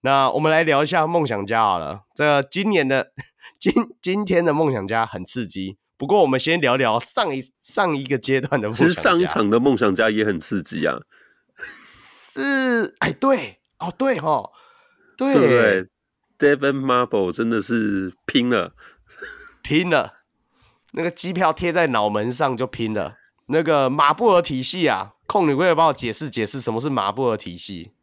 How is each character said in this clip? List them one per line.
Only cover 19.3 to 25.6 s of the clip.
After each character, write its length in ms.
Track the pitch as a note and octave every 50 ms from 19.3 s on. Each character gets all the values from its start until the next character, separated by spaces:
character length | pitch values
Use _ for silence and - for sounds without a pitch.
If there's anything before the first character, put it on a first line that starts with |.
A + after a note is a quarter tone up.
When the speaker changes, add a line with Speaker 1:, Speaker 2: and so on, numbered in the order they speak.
| - - - - _ _
Speaker 1:
拼 260 | _ - D3 D#3+ F3+ F3+
了。 260 | E3 C#3 - - _ _ _ _ _ _ _ _ _ _ _ _ _ _ _ _
那 100 | - -
个 80 | E3 F3
机 220 | E3+ - - F3+
票 200 | F#3 F3+ F#3+ D#3+
贴 200 | D#3+ - F#3 F3
在 140 | D#3+ F3+ E3+
脑 240 | D3+ B2 A2 G#2 G#2
门 200 | G#2 G#2+ G#2+ A#2+
上 260 | B2 - D#3 C3+ B2+
就 100 | A2+ C3
拼 260 | B2+ - - A#2 G#2+
了。 240 | G#2+ G#2 E2+ - - _ _ _ _ _ _
那 160 | - C3 D#3+
个 260 | E3 D3 D#3 C#3+ C3+ C3
马 240 | C3+ D3+ D3 C#3+
布 220 | D#3 D#3 A#3 A3+ F#3+
尔 80 | F3
体 200 | E3+ - D3 C3
系 260 | B2+ - - G3 E3+ C#3+
啊， 260 | A2 F#2+ F#2+ G2+ _ _ _
控， 220 | - - G#3 F3+ D#3
你 60 | C#3
可 140 | C3